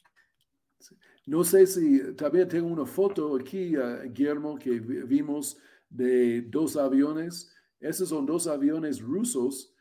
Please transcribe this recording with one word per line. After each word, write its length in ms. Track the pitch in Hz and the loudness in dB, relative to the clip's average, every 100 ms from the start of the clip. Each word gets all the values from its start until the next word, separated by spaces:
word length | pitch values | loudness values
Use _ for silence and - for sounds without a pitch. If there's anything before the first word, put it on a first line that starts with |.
| _ _ _ _ _ _ _ _ | _ _ _ _ _ _ _ _
Sí. 160 | - _ _ _ - | -20 _ _ _ -4
No 160 | 151 | 0
sé 240 | 175 190 185 | 4 8 8
si, 480 | 185 156 139 - - | 6 4 4 4 -4
también 320 | 151 160 180 | 0 2 2
tengo 200 | 170 170 | 0 -2
una 180 | 165 127 | -4 -4
foto 500 | - 196 196 151 135 | 0 0 0 -2 -2
aquí, 400 | 123 190 175 151 | -4 -6 -2 -2
eh, 340 | 120 123 135 | -2 -6 -10
Guillermo, 460 | 110 143 147 151 147 | -2 -2 0 -6 -8
que 220 | 135 120 | -4 -4
vi-, 240 | 110 139 | -4 -8
vimos 540 | 120 139 147 147 139 - _ _ _ | 0 0 0 -4 -6 -12 _ _ _
de 540 | 123 123 127 120 117 | -4 2 4 4 0
dos 340 | 117 139 156 147 | -4 -2 -2 0
aviones. 800 | 139 135 143 156 170 175 - _ _ _ | 2 2 2 -2 -8 -10 -16 _ _ _
Esos 300 | 139 160 180 | -8 -4 -4
son 160 | 156 139 | -2 -2
dos 220 | 165 170 | -2 -2
aviones 520 | 143 139 156 156 123 | 0 0 0 -2 -6
rusos 720 | 113 170 240 135 123 139 - _ | -4 -4 -2 0 -2 -4 -12 _